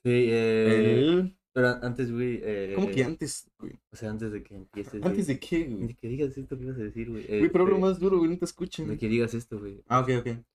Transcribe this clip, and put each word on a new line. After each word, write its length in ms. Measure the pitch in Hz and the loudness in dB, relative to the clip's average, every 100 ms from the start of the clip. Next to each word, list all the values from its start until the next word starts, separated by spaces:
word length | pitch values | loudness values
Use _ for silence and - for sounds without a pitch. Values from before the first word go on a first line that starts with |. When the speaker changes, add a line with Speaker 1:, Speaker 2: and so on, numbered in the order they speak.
Speaker 1:
Sí, 260 | 123 123 117 | 2 4 4
eh, 640 | 113 113 110 110 110 110 120 | 4 2 4 4 6 6 6
Speaker 2:
el 380 | 147 180 185 - _ | 6 4 0 -6 _
Speaker 1:
pero 160 | 127 123 123 | 2 2 2
antes, 280 | 123 120 120 | -4 -4 -4
güey, 300 | 117 123 117 | -2 -2 -4
eh, 300 | 107 104 98 | -4 -4 -2
Speaker 2:
¿Cómo 140 | 98 202 | 0 0
que 140 | 113 | 2
antes, 460 | 127 160 147 - - _ | 0 -2 -8 -8 -14 _
güey? 180 | - - _ | -16 -16 _
Speaker 1:
o 40 | - | -12
sea, 140 | 107 | -8
antes 200 | 107 110 | -6 -6
de 100 | 104 | -8
que 120 | - | -12
empieces, 480 | 98 95 104 101 107 | -20 -14 -12 -10 -4
Speaker 2:
¿Antes 220 | 175 196 | -2 0
Speaker 1:
güey. 100 | 160 | -2
Speaker 2:
de 40 | 123 | -4
qué, 220 | - 170 156 | -2 -2 -2
güey? 200 | 104 117 | -6 -6
Speaker 1:
De 60 | |
que 120 | 120 113 | -8 -8
digas 300 | 131 143 135 | -4 -4 -6
esto 200 | 131 131 | -10 -10
que 60 | |
ibas 140 | 127 131 | -8 -8
a 60 | |
decir, 260 | 107 113 113 | -8 -8 -8
güey. 180 | 110 - | -10 -4
Speaker 2:
Güey, 220 | 104 170 | 2 4
pero 160 | 180 | 4
hablo 100 | 185 | 4
Speaker 1:
Este, 100 | 190 | 4
Speaker 2:
más 140 | 190 180 | 2 2
duro, 180 | 190 185 | 2 4
güey, 100 | 165 | 2
no 60 | 175 | 0
te 80 | |
escuchan. 420 | 170 - - - 151 | -6 -6 -10 -6 -6
Speaker 1:
de 100 | 107 | -4
que 120 | 110 | 0
digas 240 | 117 117 | 2 0
esto, 260 | 117 120 107 | -4 -8 -12
güey. 240 | 101 98 _ | -12 -14 _
Speaker 2:
Ah, 100 | 127 | 0
ok, 100 | 127 123 | 2 0
ok. 60 | 120 117 _ | -2 -8 _